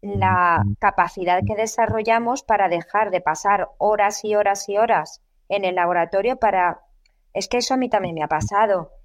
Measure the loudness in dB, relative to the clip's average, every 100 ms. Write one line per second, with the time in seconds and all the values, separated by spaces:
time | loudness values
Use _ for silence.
0 | -6 -2 0 2 4 2 0 0 0 2
1 | -2 -2 0 0 0 -2 -4 0 0 0
2 | 0 0 0 -4 -2 0 2 0 -2 -2
3 | 0 -2 -2 -2 0 0 0 -2 0 2
4 | 0 0 -2 0 2 0 -2 0 2 2
5 | -2 -12 _ _ _ -2 -2 0 0 2
6 | 0 0 0 0 0 2 0 -2 _ _
7 | _ _ _ -10 -4 -4 -2 -2 0 -2
8 | -2 -4 -2 -2 0 0 2 0 -4 -16